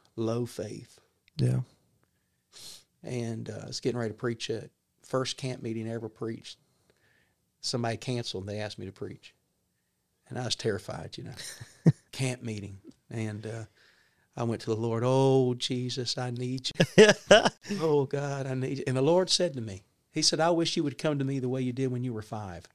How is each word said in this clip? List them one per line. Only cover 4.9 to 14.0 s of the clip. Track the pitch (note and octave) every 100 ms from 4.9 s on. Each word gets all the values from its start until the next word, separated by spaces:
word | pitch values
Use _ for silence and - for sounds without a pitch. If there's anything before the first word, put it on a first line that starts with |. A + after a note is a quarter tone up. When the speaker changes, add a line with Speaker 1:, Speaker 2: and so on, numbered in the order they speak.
| _
Speaker 1:
first | - C3 B2+ -
camp | C3 B2+
meeting | A#2+ A2+ A2
I | A#2
ever | A2
preached. | - A2+ A#2 - - _ _ _ _ _ _ _ _ _ _
Somebody | - C3 A#2 A2+
canceled | - B2 A#2 F#2+ F#2+
and | G#2
they |
asked | G#2+ -
me | F#2+
to |
preach. | - G2+ - - _ _ _ _ _ _ _ _ _ -
And | A#2+
I | B2
was | -
terrified, | A2+ G2 - - - -
you | -
know, | - - - - - - -
Speaker 2:
<laughs> | _
Speaker 1:
camp | - C3+ B2
meeting. | A#2 G#2+ G2 G2 - - -
And, | A2+ A2 G#2+ A2
uh, | A2+ A2 _ _ _